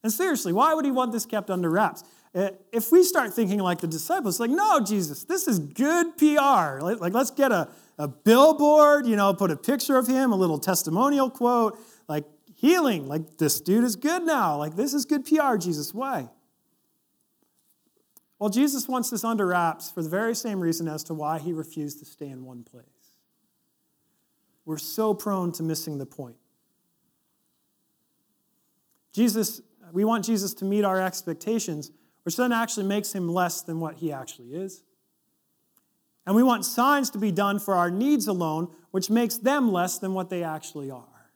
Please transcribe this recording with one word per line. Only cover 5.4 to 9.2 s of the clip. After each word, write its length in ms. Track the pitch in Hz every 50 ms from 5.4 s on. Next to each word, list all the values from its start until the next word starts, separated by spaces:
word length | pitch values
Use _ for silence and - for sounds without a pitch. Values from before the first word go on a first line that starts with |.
| 381
is 120 | 320 226 175
good 580 | 147 143 - - 262 294 330 349 339 339 311
P 200 | - 302 302 294
R. 440 | 294 277 277 269 202 165 147 135 135
Like, 200 | 151 175 226 220
like, 120 | 170 175 190
let's 180 | 233 277 -
get 200 | - - 277 262
a, 180 | 220 180 156 - - - _ _ _
a 100 | - 147
billboard, 1000 | 143 131 - _ 214 226 254 285 320 311 302 294 294 302 302 302 294 294 294 254
you 120 | 233 220
know, 160 | 208